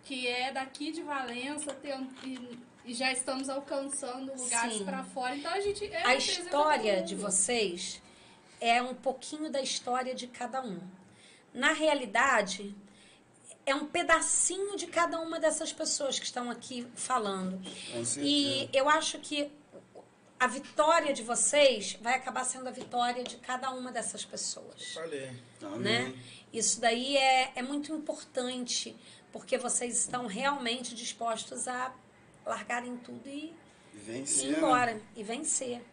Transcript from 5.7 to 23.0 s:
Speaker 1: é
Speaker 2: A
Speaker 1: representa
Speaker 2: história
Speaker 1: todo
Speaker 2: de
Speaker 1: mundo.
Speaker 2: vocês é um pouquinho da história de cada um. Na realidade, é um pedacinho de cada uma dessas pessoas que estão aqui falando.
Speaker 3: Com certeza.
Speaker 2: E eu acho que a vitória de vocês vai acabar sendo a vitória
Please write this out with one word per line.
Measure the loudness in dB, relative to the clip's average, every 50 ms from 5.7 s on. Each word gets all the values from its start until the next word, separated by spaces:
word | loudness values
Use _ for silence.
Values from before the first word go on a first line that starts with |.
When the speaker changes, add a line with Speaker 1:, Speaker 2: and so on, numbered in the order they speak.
| -2 -2 -4
Speaker 1:
é | -4 -2 0 4
Speaker 2:
A | 4
Speaker 1:
representa | 4 4 4 0 -2 -2 -2
Speaker 2:
história | 0 4 4 6 6 6 4 4 4 2
Speaker 1:
todo | 2 2
Speaker 2:
de | -2 -4
Speaker 1:
mundo. | -4 -2 2
Speaker 2:
vocês | 2 4 4 4 4 2 2 2 0 -4 -6 -8 -8 -10 -14 -20 -20 -20 -20 -20 -20 -20 -20 -20 -10 0
é | 4 6 6 6
um | 4 0 -6
pouquinho | -2 -2 -2 -2 -2 -6 -10 -6 -6 -6 -2
da | -2 -2
história | -2 0 -4 -4 -2 0 0 0 0 -2 -4
de | -6 -8
cada | -10 -8 -8 -8 -4 -4 -4
um. | -4 -4 -6 -8 -8 -12 -16 -18 -20 -20 -20 -20 -20 -20 -20 -20 -20 -14 -6
Na | 2 2 2
realidade, | 4 6 4 4 4 4 0 2 4 4 6 6 6 4 4 2 -2 -6 -6 -10 -10 -12 -16 -20 -20 -20 -20 -20 -20 -20 -20 _ -20 -20 -20 -20 -20 -6 0
é | 0 2
um | 2 0
pedacinho | -2 0 0 6 6 6 6 6 2 2 4 4 2 2 0 -2 -4 -2
de | -6 -6
cada | -2 2 2 2 2 2 -2
uma | -4 -4 -2 2
dessas | 2 2 2 2 -4 -6 -4
pessoas | -4 -2 -2 0 0 0 0 0
que | 0 -2
estão | -4 -4 -4 -4 -4
aqui | -4 -6 -8 -8 -8 -8 -8 -8 -8
falando. | -10 -2 2 2 2 2 2 0 0 -2 -2 -4 -4 -8 -10 -12 -10 -10 -6
Speaker 3:
Com | -6 -4 -2
certeza. | -2 -2 0
Speaker 2:
E | 2 4 4 4 4 4 2 0 -2 2
eu | 2 4 6
acho | 6 6 4 4 0 -4 -6
que | -8 -6 -2 -2 -2 -4 -6 -18 -20 -20 -20 -20 -20 -20 _ -20 -20 -20 -20 _ _ -20 0 2
a | 2
vitória | 2 2 -2 -6 -4 2 4 6 8 8 6 6 4 0
de | 0
vocês | 0 -2 0 2 2 4 6 8 8 8 8 6 -2 -6 -8 -4
vai | 0 2 2
acabar | 2 0 -2 -2 -2 -2
sendo | -2 -2 -4 -6 -8
a |
vitória | -8 -8 -10 -2 0 2